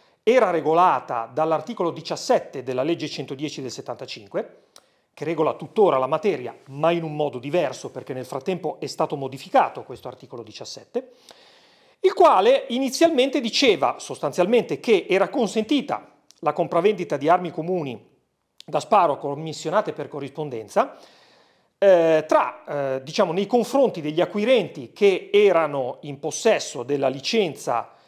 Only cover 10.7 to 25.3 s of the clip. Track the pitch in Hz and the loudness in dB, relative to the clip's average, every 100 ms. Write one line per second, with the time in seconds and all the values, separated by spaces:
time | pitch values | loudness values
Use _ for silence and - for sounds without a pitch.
10.7 | - - 240 262 _ _ - _ _ _ | -18 -8 -8 -8 _ _ -20 _ _ _
11.7 | _ _ _ 381 392 339 208 208 269 - | _ _ _ 0 6 6 8 6 4 2
12.7 | 240 269 262 330 302 269 294 233 - 269 | -2 -2 2 4 4 2 2 -2 2 4
13.7 | 170 127 - - 131 147 156 180 240 190 | 4 2 -2 -8 -6 -4 0 2 2 2
14.7 | 147 - 202 - 185 190 294 214 220 220 | -2 2 2 4 2 2 0 -2 -2 0
15.7 | 294 - 113 - _ _ _ 151 147 160 | 0 -2 -6 -10 _ _ _ -4 -2 -2
16.7 | 165 190 196 175 143 143 180 180 156 165 | 2 2 0 -4 -2 2 2 0 -8 -6
17.7 | 180 143 110 _ _ _ _ _ _ - | -4 -6 -10 _ _ _ _ _ _ -6
18.7 | 151 - 208 170 135 143 143 160 147 156 | -6 2 4 4 0 -4 -8 -8 -8 -4
19.7 | 190 208 147 123 147 139 - 151 120 104 | -2 -2 -4 -10 -10 -12 -10 -10 -10 -4
20.7 | 196 269 - - _ _ _ _ _ _ | 0 -2 -2 -20 _ _ _ _ _ _
21.7 | - 196 180 165 156 151 311 131 - - | 0 6 6 6 4 4 2 0 -4 -8
22.7 | 143 139 135 135 151 185 165 196 240 214 | -6 -4 -4 -4 -2 0 0 0 0 2
23.7 | 269 247 170 151 156 165 208 220 254 160 | 2 2 0 -4 -2 -2 0 2 2 0
24.7 | - 120 - 202 185 - | -8 -14 0 2 2 2